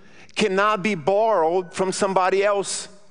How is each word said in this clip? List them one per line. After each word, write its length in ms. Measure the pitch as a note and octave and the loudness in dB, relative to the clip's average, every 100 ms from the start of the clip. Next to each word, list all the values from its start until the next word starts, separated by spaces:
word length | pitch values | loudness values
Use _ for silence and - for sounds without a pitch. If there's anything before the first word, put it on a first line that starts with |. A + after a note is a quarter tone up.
| - - - - | -20 -20 -12 -2
cannot 460 | G#3+ F#3+ G#3 G#3+ | 0 2 2 0
be 120 | F#3 | -2
borrowed 760 | G3 C#3+ G3 A3+ G3+ D#3+ F3+ F3+ | -2 0 0 2 2 2 0 -2
from 180 | - F#3+ | -4 -4
somebody 540 | F#3 G3+ F#3+ F#3 F#3+ | -2 0 2 2 2
else. 440 | G3+ G3+ F#3 - - - - | 2 0 -4 -8 -12 -18 -20